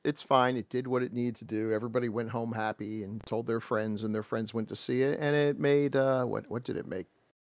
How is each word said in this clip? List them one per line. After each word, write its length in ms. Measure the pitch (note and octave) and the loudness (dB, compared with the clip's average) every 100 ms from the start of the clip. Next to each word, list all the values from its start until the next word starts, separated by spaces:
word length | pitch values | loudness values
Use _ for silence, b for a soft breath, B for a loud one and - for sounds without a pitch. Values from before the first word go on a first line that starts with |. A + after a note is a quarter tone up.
it's 180 | D3 D3 | -4 -4
fine. 340 | - C3 B2+ B2+ | 4 4 6 2
It 120 | G2 | -2
did 180 | B2+ B2+ | -4 0
what 160 | B2 | 0
it 100 | B2 | 0
needed 220 | A#2+ A#2+ A2+ | -2 -4 -4
to 80 | |
do. 280 | A2 A2 A2 | -4 -2 0
Everybody 360 | A2 A#2 B2 A#2+ | 0 0 0 0
went 220 | G#2+ A2+ | -2 -4
home 220 | A#2 A#2 | -4 -2
happy 500 | A2 G#2+ G#2 G#2+ G#2+ | -2 -2 -4 -6 -6
and 200 | G2 G#2+ | -6 -8
told 220 | - A2+ A#2 | -4 -2 0
their 140 | A2+ | -2
friends, 420 | - A2+ A2 G#2 | 0 0 0 -2
and 100 | A2 | -2
their 80 | G#2+ | -2
friends 300 | G#2 A#2 A2 | -2 -4 -2
went 160 | A#2 G#2+ | -4 -2
to 80 | - | 0
see 260 | - B2+ | 2 2
it. 160 | C3+ - | 2 2
And 140 | D3 D3 | 2 4
it 220 | D3 C#3+ | 4 4
made, 380 | C#3+ C#3+ C#3+ C3+ | 4 4 4 4
uh, 280 | C3+ C3 | 4 2
what, 260 | B2 G#2+ - | 0 -2 -4
what 120 | A#2+ | -6
did 140 | B2 F#2 | -4 -6
it 100 | - | -6
make? 200 | F#2 F2 _ _ _ _ | -8 -8 _ _ _ _